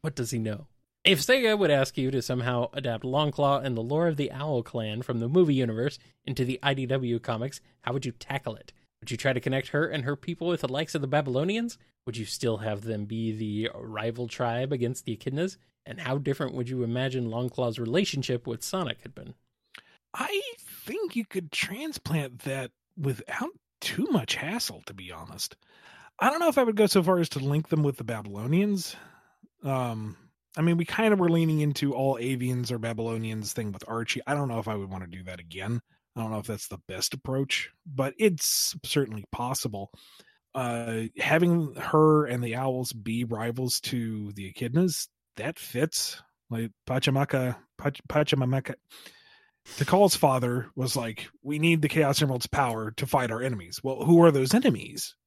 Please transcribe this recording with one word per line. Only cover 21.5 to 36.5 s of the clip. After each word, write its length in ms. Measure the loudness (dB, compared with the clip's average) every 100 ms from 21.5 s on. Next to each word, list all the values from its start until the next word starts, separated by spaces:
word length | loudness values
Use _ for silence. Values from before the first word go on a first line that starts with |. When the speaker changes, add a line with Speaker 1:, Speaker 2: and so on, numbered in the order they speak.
Speaker 2:
transplant 880 | -6 -6 -6 -8 -10 -2 -2 -2 -8
that 260 | -6 -6 -8 _ _ -6
without 540 | -4 -4 -6 -6 -6 -8 _ _
too 240 | -6 -4 0
much 260 | 0 0 -4
hassle, 460 | -4 -4 -6 -8 -14
to 80 |
be 180 | -14 -14
honest. 440 | -14 -14 -10 -10 -10 _ -20 -20 -20 -20 0
I 120 | 2
don't 100 | 4
know 80 | 4
if 80 | 6
I 60 |
would 140 | 4 6
go 100 | 6
so 160 | 6
far 160 | 6 4
as 100 | 2
to 80 | 0
link 280 | 0 0 2
them 140 | 2
with 160 | 2 0
the 60 |
Babylonians. 920 | -6 -6 -6 -6 0 2 4 0 -4 -12 -20 -20 _ _ _ _
Um, 540 | -2 -2 -2 -4 -8 -12 _ _ _ 0
I 60 |
mean, 140 | 2 4
we 60 | 0
kind 260 | 2 4
of 60 | 4
were 80 | 6
leaning 320 | 4 4 4
into 320 | 2 2 0
all 220 | 2 2 2
avians 540 | 0 0 0 0 -2
or 80 | -2
Babylonians 760 | -4 -4 -4 -2 -4 -6 -6
thing 200 | -4 -6
with 120 | -6 -6
Archie. 340 | -6 -4 -4 -2
I 80 |
don't 140 | -2 0
know 120 | -2
if 80 | -4
I 80 | -4
would 120 | -6
wanna 180 | -8 -10
do 160 | -12
that 160 | -12 -14
again. 420 | -12 -8 -4 -6 _ _ _ -8
I 40 |
don't 80 | -6
know 80 | -6
if 80 |
that's 220 | -6